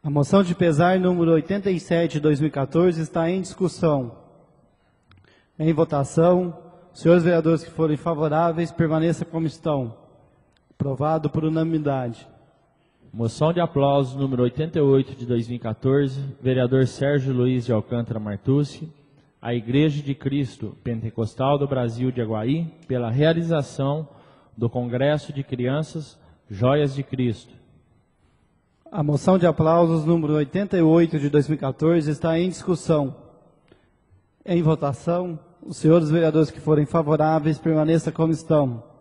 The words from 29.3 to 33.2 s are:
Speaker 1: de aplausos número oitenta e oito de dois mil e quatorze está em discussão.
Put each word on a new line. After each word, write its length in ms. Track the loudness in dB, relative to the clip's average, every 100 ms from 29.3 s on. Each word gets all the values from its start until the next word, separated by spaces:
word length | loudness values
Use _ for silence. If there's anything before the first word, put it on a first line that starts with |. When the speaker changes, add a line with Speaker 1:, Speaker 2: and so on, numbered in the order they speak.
| 4
Speaker 1:
de 80 | 4
aplausos 580 | 2 2 4 4 2
número 300 | 2 0 2
oitenta 420 | 0 0 -4 -2 2
e 60 |
oito 360 | 6 6 4 0
de 120 | 2
dois 180 | 2 0
mil 80 | -2
e 20 |
quatorze 520 | -4 -2 2 2 0
está 280 | -2 -2 0
em 120 | -2
discussão. 640 | -4 -4 -4 0 0 0 -8